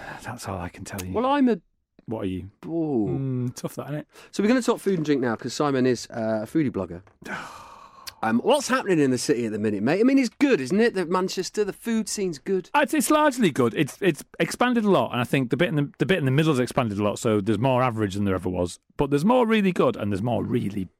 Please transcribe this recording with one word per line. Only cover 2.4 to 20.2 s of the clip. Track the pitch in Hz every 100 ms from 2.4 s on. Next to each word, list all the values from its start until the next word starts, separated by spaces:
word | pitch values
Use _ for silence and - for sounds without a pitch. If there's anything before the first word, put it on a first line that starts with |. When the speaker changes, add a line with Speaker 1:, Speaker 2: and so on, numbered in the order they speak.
| 92 - -
Speaker 2:
Ooh. | 165 156 127 101
Speaker 1:
Mm, | 135 135 127 123 -
tough, | 165 -
that, | 135
isn't | 147
it? | - - -
Speaker 2:
So | -
we're | 202
gonna | 254
talk | 233 196
food | 196 185
and | 147
drink | 139
now | 123 110
'cause | 123
Simon | - 147 135 127
is, | 120 -
uh, | 117 110 110
a | 110
foodie | 165 135
blogger. | 95 87 87 - _ -
Speaker 1:
<sighs> | - - - - - - - - -
Speaker 2:
Um, | 110 117
what's | 190 285 220
happening | 262 208 170
in | 135
the | 127
city | - 120 117
at |
the | 107
minute, | 107 101
mate? | 113 185
I |
mean, | 247 269
it's | 240
good, | - 277 202
isn't | 131 190
it? | 233
That | 190 160
Manchester, | 185 190 - 170 - 202
the |
food | - 233 226 208
scene's | - 185 156
good. | - 190 -
Speaker 1:
It's, | 294 294
it's | 320 214
largely | 302 302 247 190
good. | 131 120
It's, | - 143 -
it's | 190 151 - -
expanded | 254 - 247 240 208
a |
lot, | 165 113
and | 120
I | 120
think | 143 123
the | 131
bit | 175
in | 151
the, | 143 -
the | 139
bit | 190
in |
the | 135
middle's | 135 160 127
expanded | 123 - 117 101
a |
lot. | 104 95
So | 120 107
there's | 98 104
more | 131 127
average | 127 110 107
than | 95
there | 101 92
ever | 92
was, | 90 90 - _ -
but | 143
there's | 143 185
more | 254 226
really | 226 190
good | 175 147 107
and | 104
there's | 98